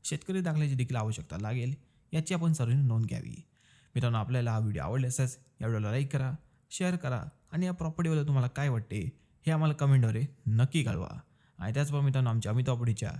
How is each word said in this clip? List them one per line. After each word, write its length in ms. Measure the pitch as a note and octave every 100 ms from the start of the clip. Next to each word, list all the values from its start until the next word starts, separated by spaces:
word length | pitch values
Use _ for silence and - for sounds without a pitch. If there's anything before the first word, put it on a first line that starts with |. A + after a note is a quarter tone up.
शेतकरी 360 | - D3+ - F#3+
दाखल्याची 340 | F3 D#3 D3
देखील 220 | C3 A#2+ B2
आवश्यकता 420 | A2 A2 - E2+
लागेल, 360 | G#2+ B2 A#2+ C#3+ _ _ _
याची 220 | D#3+ D#3
आपण 180 | F3+ E3
सर्वांनी 300 | D#3 A#2 C3
नोंद 240 | C3+ A2+ A2
घ्यावी. 380 | - - - - _ _ _ _
मित्रांनो, 240 | B2 A#2+ A2+
आपल्याला 340 | G#2+ B2+ A#2+
हा 60 | A2+
व्हिडिओ 240 | A2 F#2+
आवडला 240 | C#2+ B2 B2+
असल्यास 320 | B2 C3 - _ _
या 80 | A2
व्हिडिओला 220 | A2 G#2+
लाईक 220 | B2 C#3
करा, 200 | C#3+ C3 D3 _ _ _
शेअर 260 | - F3+ F3+
करा 260 | C3+ B2 D3 - _
आणि 140 | D#3+ F3+
या 60 |
प्रॉपर्टीबद्दल 540 | F3 E3 D#3 E3 D#3 D3
तुम्हाला 220 | C3+ B2
काय 200 | - C#3+
वाटते 520 | A#2 G#2 G#2 F#2+ - _ _ -
हे 60 |
आम्हाला 220 | D#3 D#3
कमेंटद्वारे 500 | D3 C#3+ C3+ A2+ A2 C#3 - -
नक्की 380 | A2+ C3 E3
कळवा. 360 | A#2+ F2 - - - _ _ -
आणि 160 | F#2
त्याचबरोबर 300 | A#2 D3 C#3+
मित्रांनो, 260 | C#3 C3 A#2+
आमच्या 220 | A2+ G#2+
अमित 120 | A2+
प्रॉपर्टीच्या 480 | B2+ A#2+ A#2+ G#2 G2+